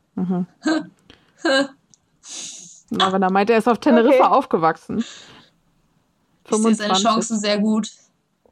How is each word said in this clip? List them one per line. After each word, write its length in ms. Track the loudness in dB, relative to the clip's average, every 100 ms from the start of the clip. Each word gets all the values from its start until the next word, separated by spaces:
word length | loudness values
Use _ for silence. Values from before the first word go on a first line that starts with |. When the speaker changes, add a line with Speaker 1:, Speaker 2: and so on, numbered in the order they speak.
| _ -8
Speaker 1:
Mhm. 300 | -4 -4 -6 _
Speaker 2:
<laughs> 1040 | -4 -4 -6 _ _ _ _ _ -2 0 -2 _ _ _ _ _ -20 -18 -16 -18 -20 -20 _
Speaker 1:
Na, 220 | -4 -2
wenn 100 | 0
er 80 | 0
meint, 180 | 0 2
er 80 | 2
ist 100 | 0
auf 100 | 0
Teneriffa 480 | 2 4 4 4 4
Speaker 3:
Okay. 80 |
Speaker 1:
aufgewachsen. 640 | 2 0 0 0 -2 -6 -8
Speaker 2:
Ich 60 |
sehe 100 | -8 -14 -20 -20 _ _ _ _ _ _ _ _ _ _ -4
seine 140 | 0 0
Speaker 1:
Fünfundzwanzig. 280 | 0 0 0
Speaker 2:
Chancen 340 | 0 0 -2 -4
sehr 200 | -2 -2
gut. 300 | 0 -2 -4 -12 _ _ _ _ _